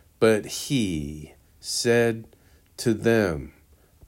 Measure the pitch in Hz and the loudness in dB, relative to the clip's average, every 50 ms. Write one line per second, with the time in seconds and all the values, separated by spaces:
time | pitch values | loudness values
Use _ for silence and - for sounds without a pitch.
0 | _ _ _ - 117 110 110 104 104 - - - - - 147 127 104 95 85 76 | _ _ _ 2 4 4 4 2 0 -6 -10 -10 -6 -4 -2 0 0 0 -2 -4
1 | 73 73 76 78 76 - - _ _ _ _ _ - - - - - 120 117 120 | -6 -8 -10 -12 -14 -16 -20 _ _ _ _ _ -12 -8 -6 -2 0 2 4 4
2 | 117 117 113 113 110 - - _ _ _ _ _ _ _ _ - - 120 107 101 | 4 2 0 -4 -8 -18 -20 _ _ _ _ _ _ _ _ -4 0 0 0 2
3 | 104 117 113 110 104 90 80 71 65 69 - _ _ _ _ _ _ _ _ _ | 2 2 4 4 2 2 -2 -4 -8 -12 -16 _ _ _ _ _ _ _ _ _
4 | - | -16